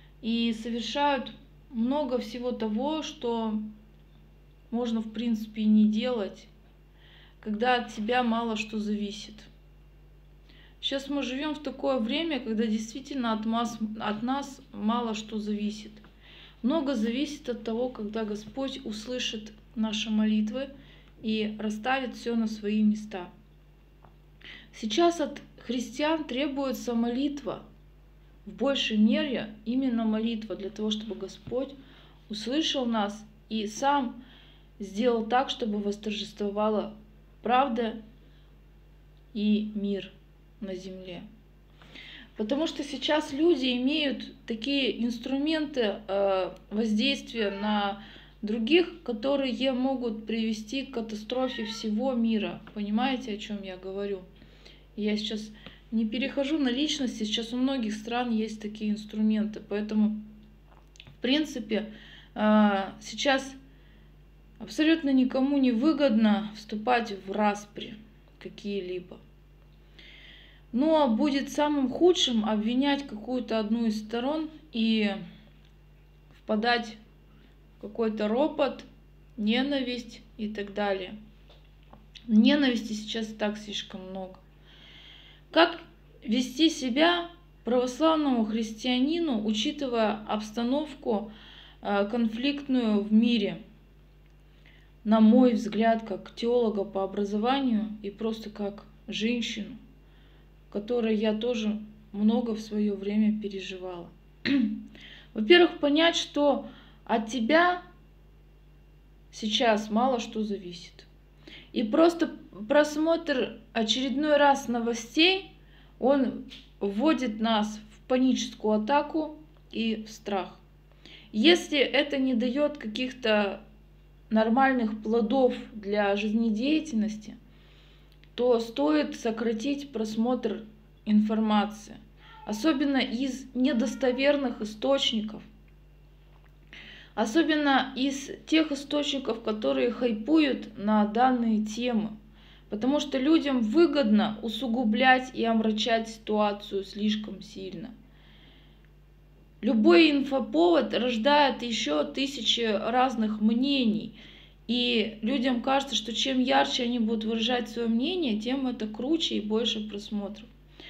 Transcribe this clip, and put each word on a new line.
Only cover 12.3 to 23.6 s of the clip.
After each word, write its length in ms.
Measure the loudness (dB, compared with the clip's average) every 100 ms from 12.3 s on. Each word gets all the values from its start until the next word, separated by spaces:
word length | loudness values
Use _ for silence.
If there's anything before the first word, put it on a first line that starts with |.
| -4
когда 260 | -4 -2 0
действительно 680 | -2 -4 -12 -8 -4 -2
от 120 | -2 -2
мас-, 340 | -2 -2 -4 -6 -4
от 240 | -4 -4
нас 380 | -2 -2 -4 -12 -16
мало 420 | -4 -2 0 -2
что 240 | -6 -6 -6
зависит. 540 | -4 -4 -4 -6 -14 -20 -20 -20 -20 -20 -20 -4
Много 340 | 0 0 0 0
зависит 540 | 0 0 -4 -6 -8
от 140 | -8
того, 260 | -4 -4 -4
когда 340 | -6 -8 -6
Господь 560 | -4 -6 -8 -8 -6 -6 -10
услышит 680 | -10 -8 -6 -6 -6 -12 -18 -14 -4
наши 340 | -4 -2 -2
молитвы 600 | 2 2 2 0 -2 -8 -12 -20 -20 -20 -10
и 340 | -4 -2 -2 -4
расставит 560 | -6 -4 -2 -2 -2 -6
все 200 | -4 -2
на 120 | -2
свои 340 | -2 -2 2
места. 460 | 4 2 -4 -10 -12 -16 -20 -20